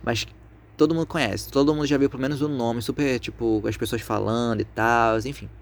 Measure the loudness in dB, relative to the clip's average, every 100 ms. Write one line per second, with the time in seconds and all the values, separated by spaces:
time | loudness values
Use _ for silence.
0 | -4 -4 -6 -12 -20 -20 -20 2 2 2
1 | -2 0 -2 -2 -2 2 2 2 2 2
2 | 2 0 -4 -2 -2 0 -2 -2 -4 -2
3 | 0 0 -4 -4 0 2 0 -4 -4 -4
4 | -2 -2 0 0 0 -2 -4 0 2 4
5 | 4 2 -2 -10 -14 -16